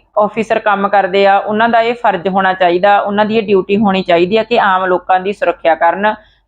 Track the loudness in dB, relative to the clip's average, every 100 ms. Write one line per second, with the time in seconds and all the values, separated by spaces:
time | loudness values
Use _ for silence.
0 | _ -2 -2 -2 -4 -2 -2 -2 0 0
1 | 0 2 2 2 0 0 0 2 0 -2
2 | -2 -2 -2 -2 0 0 0 2 2 2
3 | 0 -2 0 0 0 0 0 0 0 0
4 | 0 0 2 0 0 0 0 0 0 -2
5 | 0 -2 -2 -4 -4 -2 -2 0 0 0
6 | -2 -4 _ _